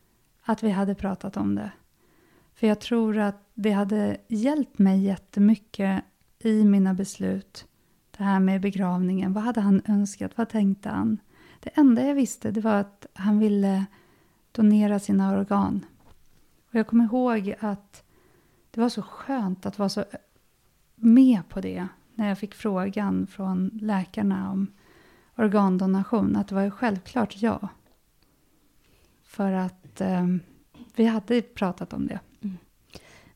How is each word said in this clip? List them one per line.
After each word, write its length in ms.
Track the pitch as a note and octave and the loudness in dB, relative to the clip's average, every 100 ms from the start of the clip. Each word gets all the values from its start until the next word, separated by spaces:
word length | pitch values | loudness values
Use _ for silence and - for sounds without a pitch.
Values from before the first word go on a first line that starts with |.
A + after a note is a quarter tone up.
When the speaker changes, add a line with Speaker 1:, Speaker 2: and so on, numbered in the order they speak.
| _ _ _ _ | _ _ _ _
Speaker 1:
att 200 | - A3 | -6 -2
vi 60 | A3 | 0
hade 260 | F#3+ G3 G3 | 0 -2 -2
pratat 420 | F#3+ F#3 G3+ G3 | -4 -6 -8 -6
om 180 | G3 - | -4 -4
det. 160 | G#3 - _ _ _ _ _ _ _ | -6 -14 _ _ _ _ _ _ _
För 140 | - A3 | -2 0
jag 140 | G#3 | 0
tror 360 | - A#3 A3 G#3+ | -2 -2 0 0
att 320 | G#3 G3+ _ | -2 -4 _
det 180 | - G#3+ | -6 -2
hade 460 | G3+ G3+ G#3+ G#3 G3+ - | 0 0 -2 -2 -4 -6
hjälpt 520 | G#3+ B3 D4+ - - | -2 0 -2 -4 2
mig 240 | G3 F#3+ | 4 4
jättemycket 1000 | G3 F#3 - - G3+ A3 _ - G3 F#3+ - _ _ _ | 0 -4 -6 2 4 2 _ -6 -2 -2 -6 _ _ _
i 240 | A3+ G#3+ | 0 4
mina 300 | G#3 G3+ F#3+ | 6 6 4
beslut. 720 | F#3 F#3+ - F#3+ F#3+ - - - _ _ _ _ - | 0 -4 -6 -4 -6 -8 -20 -20 _ _ _ _ -6
Det 60 | |
här 160 | G3 F#3+ | 0 2
med 220 | F#3+ F#3+ | 2 2
begravningen. 720 | G3+ G3 F#3 F3+ F3+ F#3+ F#3+ | -2 -2 -2 0 -2 -2 -2
Vad 100 | G3+ | -2
hade 180 | A3+ A#3 | -2 0
han 200 | G3+ G3 - | 4 2 4
önskat? 520 | G3+ G3 - F#3+ - | 0 0 -4 -10 -6
Vad 120 | A#3 | -4
tänkte 400 | A3 G3 G3 - | 0 0 0 -4
han? 280 | - - A3 _ _ - - | -2 -2 -2 _ _ -20 -20
Det 100 | - | -6
enda 360 | - C#4 A#3 C4+ | 4 6 6 2
jag 100 | C#4+ | 0
visste, 360 | A#3+ - A3 | -2 -4 -6
det 100 | G#3+ | -4
var 120 | A3 | 0
att 320 | G3+ G3+ _ - | 0 -2 _ -20
han 260 | - G3 G#3 | -6 0 2
ville 460 | G#3+ G3+ G3 F#3+ G3 - _ _ _ _ _ | 2 2 2 0 -2 -10 _ _ _ _ _
donera 480 | - G#3+ G#3 G#3 G3+ | 2 4 6 4 0
sina 380 | G3+ G3 G3 G3 | 0 0 2 0
organ. 480 | G3 G3+ G3 G3+ - _ - - _ _ _ _ _ | 0 0 0 -2 -8 _ -20 -20 _ _ _ _ _
Och 60 | A#3 | -4
jag 120 | A3 | 2
kommer 160 | A#3 | 2
ihåg 520 | A3+ B3+ B3+ A3+ G3 - | 4 2 0 0 -4 -6
att 440 | G#3+ G3+ _ - _ _ _ _ _ _ _ | -6 -6 _ -20 _ _ _ _ _ _ _
det 100 | A3+ | -2
var 80 | A#3 | -2
så 120 | A3 | -2
skönt 640 | - - - C4+ F#3+ F#3 G3+ | -10 -12 -6 -4 -4 -4 -8
att 140 | G3 | -4
vara 100 | G3 | -4
så 160 | G3+ G3 - _ _ _ _ _ _ _ - | -4 -8 -12 _ _ _ _ _ _ _ 0
med 540 | A3+ A#3+ C4 G#3+ - | 6 8 8 4 0
på 120 | G3+ | -10
det 260 | F#3 F3+ F3+ - _ - | -8 -8 -10 -12 _ -6
när 120 | G#3 | -4
jag 100 | F#3+ | -4
fick 180 | G3+ - | -8 -6
frågan 720 | A3 F#3 G3 G3 G3+ F#3 F#3+ | -4 -2 -4 -2 -2 -2 -4
från 400 | - F#3+ F#3 F#3 | -6 -4 -2 -4
läkarna 840 | A3 G#3+ G3 F3+ - G3+ F#3+ F#3+ | -4 -4 -2 -4 -4 -2 -2 -4
om 160 | F#3+ G3 - _ - _ _ _ - | -4 -4 -8 _ -20 _ _ _ -2
organdonation. 1000 | A3 G#3 G3 F#3 F#3+ F#3+ F#3+ A3+ F#3+ G3+ | 0 2 2 2 0 0 0 0 0 -2
Att 120 | G3+ | -2
det 80 | G3 | -2
var 80 | |
ju 80 | G3+ | -4
självklart 720 | G3 A#3+ F#3+ - B3+ G3+ G3 | -2 -4 -4 -6 -4 -4 -2
ja. 280 | A3 - G3 - _ _ _ _ _ _ _ _ _ _ _ _ _ _ | -4 -4 -8 -14 _ _ _ _ _ _ _ _ _ _ _ _ _ _
För 280 | _ - G3 | _ -6 -2
att, 500 | F#3 F#3 - - - | -2 -4 -8 -20 -6
ehm, 380 | F#3+ F3+ F3+ F3+ - - _ - - - | -2 0 0 -2 -4 -20 _ -20 -12 0
vi 100 | A3+ | 0
hade 360 | A3 G#3+ A#3+ | 0 0 -2
pratat 520 | A#3 - F#3 - F3 | -2 -4 -6 -4 -10
om 140 | - - | -6 -6
det. 120 | - - _ | -8 -14 _
Speaker 2:
Mm. 160 | G3+ F3+ _ _ _ - - - - | -12 -12 _ _ _ -20 -20 -20 -20